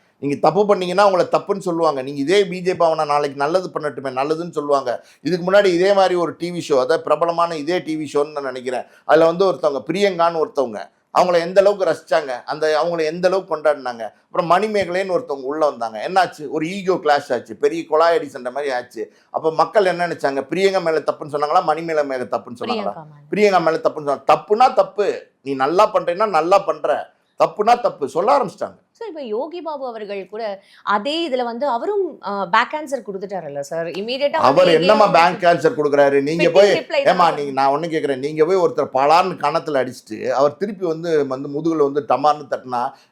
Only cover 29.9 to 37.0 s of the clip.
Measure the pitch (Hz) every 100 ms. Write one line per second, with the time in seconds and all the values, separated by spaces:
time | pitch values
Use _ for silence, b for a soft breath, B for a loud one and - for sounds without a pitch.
29.9 | 226 214 202 185 214 226 196 b b -
30.9 | 208 208 311 339 254 240 233 285 233 302
31.9 | 415 359 247 - 202 185 220 247 302 302
32.9 | 262 208 190 196 196 156 143 143 165 165
33.9 | 175 214 254 285 320 127 - 175 160 175
34.9 | 214 202 170 170 156 175 165 156 151 147
35.9 | 143 143 139 139 165 170 165 202 175 -
36.9 | 311